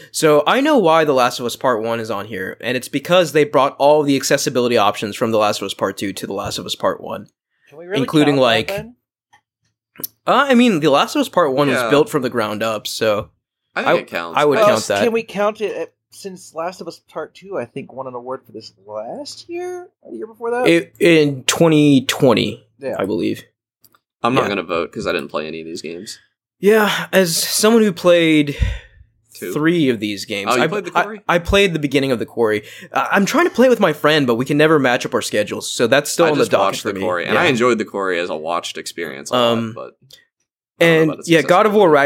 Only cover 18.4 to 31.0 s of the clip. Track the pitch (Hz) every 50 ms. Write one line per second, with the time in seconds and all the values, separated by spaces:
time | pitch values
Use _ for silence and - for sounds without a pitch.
18.4 | - - 110 110 110 - - _ 95 101 107 107 107 120 151 247 294 - - -
19.4 | - - 339 349 359 359 359 359 359 370 _ _ _ - - 220 220 220 226 -
20.4 | 226 233 240 240 247 226 170 170 165 - _ _ - 170 165 160 151 147 139 131
21.4 | 120 - - - 170 165 160 151 147 147 143 131 123 - - - 151 156 - 104
22.4 | 107 104 101 - _ _ _ _ 139 131 104 - 98 98 104 92 92 107 107 110
23.4 | - _ _ _ _ _ _ _ _ _ _ _ _ _ _ _ - 120 127 135
24.4 | 120 98 101 98 85 87 87 82 87 - - 117 98 95 85 85 71 - - 78
25.4 | 76 78 78 80 80 82 82 92 - 78 82 87 101 - - - _ _ _ _
26.4 | _ _ _ _ - 202 220 220 214 196 - 151 165 - - 185 190 170 160 -
27.4 | - - - - - 214 233 233 220 208 185 - - 180 175 175 165 160 156 151
28.4 | 147 143 143 - - - - - - - _ _ - _ _ _ _ _ - -
29.4 | 120 90 95 147 151 160 175 175 156 131 120 104 101 104 104 95 - - 107 101
30.4 | 98 110 123 127 139 160 190 208 185 175 156 165